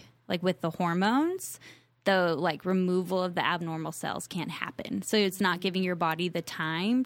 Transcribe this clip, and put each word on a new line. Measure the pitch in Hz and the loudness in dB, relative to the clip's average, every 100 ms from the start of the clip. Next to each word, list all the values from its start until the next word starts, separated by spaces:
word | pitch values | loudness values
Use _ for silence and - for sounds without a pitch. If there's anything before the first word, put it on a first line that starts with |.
| - _ - | -10 _ -6
like, | 180 | 0
with | 180 175 | 0 0
the | 165 | -2
hormones, | - 175 170 202 254 330 370 - - - - _ _ - | 0 0 2 4 4 2 0 -6 -14 -18 -20 _ _ 2
the, | 190 175 | 4 4
like, | 151 175 147 | 2 0 0
removal | 180 190 180 185 175 185 | 0 2 4 2 0 0
of | 180 170 | 0 0
the | 147 | 0
abnormal | 170 165 160 156 | 0 -2 -6 -6
cells | - 156 - - | -6 -6 -6 -6
can't | 180 160 | -6 -6
happen. | 160 - - - 196 | -6 -6 -8 -6 -6
So | 185 214 | 0 2
it's | 196 190 | 2 2
not | 196 175 | 0 0
giving | 190 185 | -2 0
your | 185 175 | 0 0
body | 170 160 180 | 0 0 -2
the | 170 | -4
time | - - 160 160 202 254 | -6 -4 -2 -2 0 0